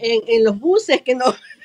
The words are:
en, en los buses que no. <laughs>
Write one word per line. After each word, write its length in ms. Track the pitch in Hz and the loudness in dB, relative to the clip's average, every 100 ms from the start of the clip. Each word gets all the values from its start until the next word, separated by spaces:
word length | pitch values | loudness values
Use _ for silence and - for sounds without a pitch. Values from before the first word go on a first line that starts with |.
en, 200 | 226 226 226 | -4 -2 0
en 180 | 226 | 2
los 140 | 220 202 | 2 0
buses 440 | 302 392 427 269 | 0 0 0 -2
que 120 | - | 0
no. 100 | 254 | -2
<laughs> 100 | 254 - - - | -2 -4 -10 -20